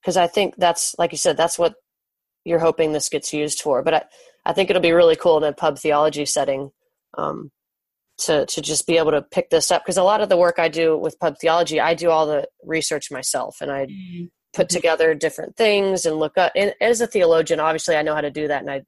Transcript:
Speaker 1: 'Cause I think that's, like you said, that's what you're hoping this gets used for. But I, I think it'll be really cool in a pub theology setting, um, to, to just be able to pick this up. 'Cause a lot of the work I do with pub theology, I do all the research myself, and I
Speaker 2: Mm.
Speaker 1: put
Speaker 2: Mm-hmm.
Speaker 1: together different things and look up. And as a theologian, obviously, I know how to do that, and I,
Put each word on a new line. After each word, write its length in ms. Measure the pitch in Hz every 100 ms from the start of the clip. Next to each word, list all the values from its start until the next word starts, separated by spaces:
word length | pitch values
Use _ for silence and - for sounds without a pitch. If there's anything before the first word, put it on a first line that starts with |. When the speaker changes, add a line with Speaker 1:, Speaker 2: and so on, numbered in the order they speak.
Speaker 1:
'Cause 120 | - 175
I 100 | 175
think 300 | 208 196 -
that's, 380 | 180 170 - -
like 140 | 175
you 60 | 151
said, 180 | - 147
that's 220 | 165 -
what 180 | 170 - _ _ _ _ _ _
you're 140 | - 170
hoping 340 | 165 160 160
this 160 | 151 -
gets 240 | 151 -
used 280 | 151 151 -
for. 200 | 156 131
But 120 | 143
I, 100 | 165 - _ - _
I 80 | -
think 160 | - 190
it'll 140 | 185
be 100 | 170
really 240 | 175 170 160
cool 220 | 180 160
in 60 |
a 80 | 151
pub 240 | 143 156 139
theology 480 | 156 147 156 143 147
setting, 460 | - 139 135 139 _ _ _ _ -
um, 340 | 151 151 - _ _ _ _ _ _ _
to, 260 | - 151 127
to 140 | -
just 260 | 151 151 -
be 120 | 165
able 120 | 156
to 100 | 151
pick 280 | 139 - 175
this 200 | 165 -
up. 140 | 180
'Cause 120 | - 185
a 60 |
lot 180 | 185 214
of 80 | 208
the 80 | 180
work 220 | 175 170
I 100 | 165
do 280 | 156 165 156
with 200 | 156 -
pub 180 | 170 143
theology, 400 | 165 165 170 156
I 140 | 151
do 160 | 170 170
all 160 | 160 151
the 200 | 147 135 _
research 480 | 156 160 147 151 -
myself, 460 | 139 135 135 110 -
and 120 | -
I 140 | 139 135
Speaker 2:
Mm. 440 | 196 185 175 175 _ _
Speaker 1:
put 160 | - 170
Speaker 2:
Mm-hmm. 80 | 175
Speaker 1:
together 380 | 165 160 160
different 420 | 156 156 - 160 -
things 480 | 220 202 196 185 165
and 140 | 156
look 160 | 156 -
up. 140 | 175
And 200 | - 202 -
as 200 | 220 233
a 60 | 233
theologian, 500 | 214 175 165 160 160
obviously, 380 | 156 160 - 156
I 60 |
know 120 | 156
how 60 | 151
to 100 | 147
do 160 | 143 151
that, 140 | 143
and 100 | -
I, 120 | 139